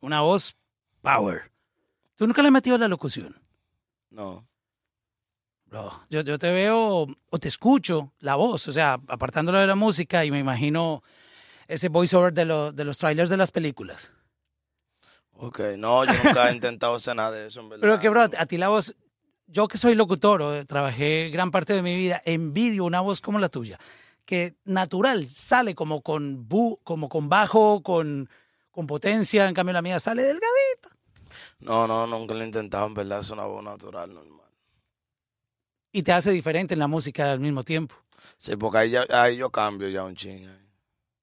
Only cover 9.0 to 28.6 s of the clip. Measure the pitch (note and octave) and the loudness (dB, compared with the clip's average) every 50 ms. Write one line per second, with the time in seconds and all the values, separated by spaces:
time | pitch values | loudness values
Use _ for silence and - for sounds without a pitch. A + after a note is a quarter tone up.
9 | C3+ - B2 A#2 C3 B2+ - D#3 D#3 E3+ F3+ G3 G3 F#3+ G3 G3 G#3+ A3 F3+ D#3 | -4 -8 -8 -6 -6 -4 -2 -2 0 2 4 4 4 4 4 2 2 2 2 0
10 | E3+ - - F3 D#3+ D3+ C#3+ C#3+ C#3 C3+ B2+ A#2 D3 D3 D3+ E3 E3+ E3 D#3 B2 | -2 0 0 0 2 2 0 0 0 0 0 0 0 0 0 0 0 -2 -2 -6
11 | - _ _ _ _ _ - - - - - - _ - E3 D#3 - F3+ D3+ E3+ | -8 _ _ _ _ _ -20 -20 -20 -20 -20 -20 _ -10 -6 -4 -2 0 2 2
12 | F3+ E3+ F#3+ F3+ F3+ F3+ D#3+ E3+ E3 D#3+ D#3+ D3+ D3 D3+ C#3+ C#3+ D3 C#3+ C3+ - | 4 4 6 6 6 4 4 2 0 0 0 -2 -2 -4 -6 -6 -6 -6 -6 -2
13 | - D#3 D3+ D#3 F3 E3 F#3+ F#3+ F#3+ - - F3 D#3+ D3 C3+ - G#2 F#2 - - | -2 0 0 2 0 2 2 2 2 2 0 -2 -4 -4 -4 -8 -12 -14 -14 -16
14 | - - _ _ _ _ _ _ _ _ _ _ _ _ _ _ _ _ _ _ | -16 -18 _ _ _ _ _ _ _ _ _ _ _ _ _ _ _ _ _ _
15 | _ _ _ _ _ _ _ - - A#2+ - - G#2+ G#2 G2+ G2 G#2+ A2+ B2 B2+ | _ _ _ _ _ _ _ -16 -16 -12 -8 -6 -6 -6 -6 -4 0 2 4 4
16 | C3+ - G3+ E3 - D4+ - B2+ B2 A#2+ B2 A#2+ A#2+ B2 A#2 G#2+ B2 A#2+ A#2+ A#2+ | 4 4 4 4 4 4 6 6 4 4 2 0 -2 -6 -4 -2 -2 -2 -2 -2
17 | - B2 A#2+ A2+ A2 A2 A2 G#2+ G#2+ G#2+ G#2+ B2 A2+ G#2+ G#2+ G#2+ G#3+ G#3 A3 G3 | -4 -4 -4 -2 -4 -4 -4 -8 -12 -14 -16 -18 -18 -18 -6 0 4 4 4 4
18 | - A3 G#3+ A#3+ A#3 G#3+ - E3 E3 - F#3 E3 F3+ G3 G#3+ G#3+ E3+ - - _ | 4 4 4 4 4 4 2 -2 -4 -2 -2 0 0 2 2 2 0 -2 -6 _
19 | _ _ _ _ _ _ _ _ _ _ D#3+ G3+ G#3 - - G3+ - A#3+ A#3 G#3+ | _ _ _ _ _ _ _ _ _ _ -2 0 0 0 0 2 4 4 6 6
20 | A3 E3+ F#3 C#3+ - G#3 G#3 E3+ D3 D3 D3 D3 C#3+ - C#3+ C#3+ C#3+ C3+ A#2 A#2 | 4 2 2 2 4 4 4 4 2 -2 -4 -6 -6 -4 -2 -2 -2 -2 -2 -2
21 | D3 D3 D#3 D#3+ D#3+ E3 C#3+ B2+ A#2+ D#3 C#3+ F#3 - - G#3 F#3+ F3 F3+ F3 F3+ | 0 0 0 0 -2 -2 -2 -2 -2 0 0 -2 0 0 0 0 0 -2 -2 -2
22 | F#3 F3+ F3 - - E3 E3 D#3+ E3 D#3 C#3+ G3 A#3 A#3+ G#3+ G3 F3+ F3 E3+ F3+ | -2 -2 -2 -4 -2 -2 -2 -2 -2 -4 -2 0 0 0 0 0 -2 -2 0 -2
23 | F#3 G3+ F#3+ - - - G#3 G#3 G3 F3 - C3+ A#2 G#2+ F#2 - - - - - | -2 -2 -4 -6 -4 -4 -2 -2 -2 -2 -2 -6 -10 -10 -14 -18 -20 -20 -20 -20
24 | _ _ _ _ _ - F#3+ F3 F3 F3 - _ _ G3 F#3+ F#3+ F#3 - F#3 F3+ | _ _ _ _ _ -6 -4 -4 -4 -4 -8 _ _ -4 -2 -2 -2 -2 -2 0
25 | A3 C4+ B3+ G3 D3 B2 - - - - B3 B3 B3 G#3 - - D#3+ D#3 D#3 D3 | 0 0 0 0 -4 -6 -10 -10 -4 0 2 2 2 0 -2 -6 -6 -4 -6 -4
26 | - - D#3 D#3 D3 C#3+ C3+ B2+ A#2+ A2 D#3 A3 A#3+ A#3 G#3+ - _ - E3+ D#3 | -4 -4 -4 -4 -4 -6 -8 -10 -6 -2 0 2 2 0 -2 -6 _ -8 -6 -6
27 | D3+ C3+ - D#3+ D3 D3 F3 G3+ G#3 G3+ - A3 G#3+ G#3+ G#3 G3+ - - F3+ E3 | -6 -4 -4 -4 -2 2 2 2 2 4 6 6 6 6 6 2 0 0 0 0
28 | D#3+ D3+ D3 C#3 C3 - _ _ _ _ _ _ | 0 -2 -4 -6 -8 -10 _ _ _ _ _ _